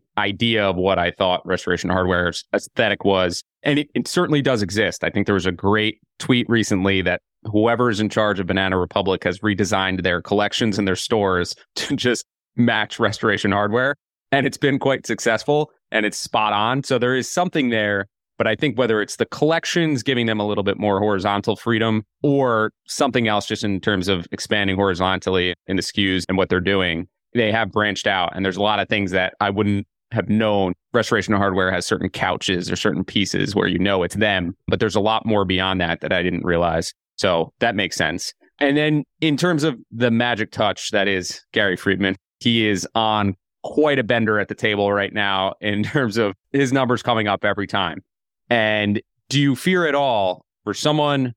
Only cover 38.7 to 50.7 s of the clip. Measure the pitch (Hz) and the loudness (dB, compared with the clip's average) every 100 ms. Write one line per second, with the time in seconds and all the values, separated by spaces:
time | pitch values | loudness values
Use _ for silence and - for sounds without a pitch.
38.7 | 143 151 151 - - 160 143 180 165 156 | 2 2 0 -2 -4 -2 0 0 0 -2
39.7 | 117 - 113 120 113 120 113 110 - 104 | -4 -10 0 2 2 0 -2 -4 -2 -2
40.7 | 92 - 107 98 95 90 - _ - 101 | -2 -2 0 2 0 -4 -10 _ 0 0
41.7 | 90 - 95 98 92 _ - 120 117 107 | 0 0 0 0 -2 _ -4 0 2 2
42.7 | 98 - 113 110 107 101 92 _ _ - | 0 -2 -2 0 2 0 -4 _ _ -6
43.7 | - 151 139 110 120 110 107 98 104 113 | 0 2 2 0 0 2 0 -2 -2 -2
44.7 | 104 101 101 98 107 101 95 95 - 104 | 0 0 0 -2 -2 -2 0 -2 -4 -4
45.7 | 104 104 151 123 104 104 98 _ 139 131 | -2 -2 0 0 0 -2 -4 _ -2 2
46.7 | 135 127 120 - 117 104 98 104 98 98 | 2 2 0 0 0 0 0 0 -2 -2
47.7 | 101 90 76 - _ _ _ - 120 107 | -2 -2 -6 -14 _ _ _ -2 0 2
48.7 | 107 104 104 - _ - 139 143 127 - | 2 0 0 -4 _ -4 0 2 0 0
49.7 | 185 165 143 139 113 95 90 _ _ - | 0 2 0 0 2 0 -2 _ _ -8